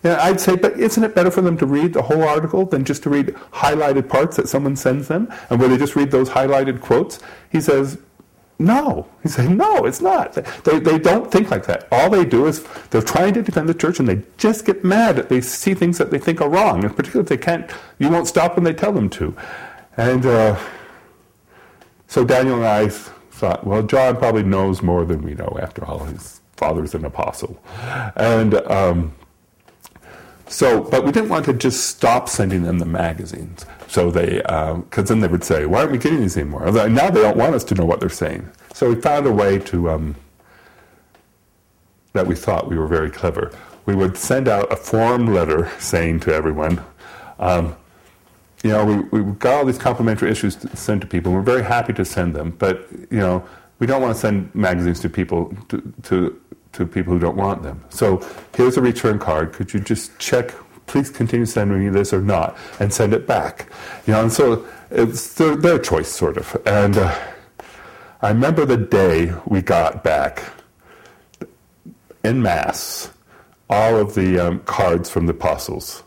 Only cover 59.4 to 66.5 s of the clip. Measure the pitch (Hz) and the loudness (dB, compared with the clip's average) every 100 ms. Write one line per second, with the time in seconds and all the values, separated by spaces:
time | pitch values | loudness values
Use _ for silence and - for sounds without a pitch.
59.4 | 80 - 92 104 98 107 - - - 123 | -2 -6 -6 -6 -4 -6 -6 -12 -2 -2
60.4 | 117 - - - - 143 139 - 113 120 | -2 -10 -20 -20 -4 -2 -2 -4 -2 0
61.4 | 113 - 101 98 101 98 98 98 98 92 | -2 0 0 0 0 0 0 0 0 0
62.4 | 82 - - - 101 - 107 110 - 107 | -2 -6 -18 -4 -4 0 0 0 0 -2
63.4 | 80 - - - - - - 107 113 113 | -2 -10 -18 -16 -18 -10 0 2 2 4
64.4 | 135 113 - - - - 117 - - - | 4 2 -4 -20 -6 0 0 0 -10 0
65.4 | 160 147 160 160 - 85 - - 82 - | 2 4 2 2 0 -2 -2 -4 -2 -2
66.4 | 78 | -6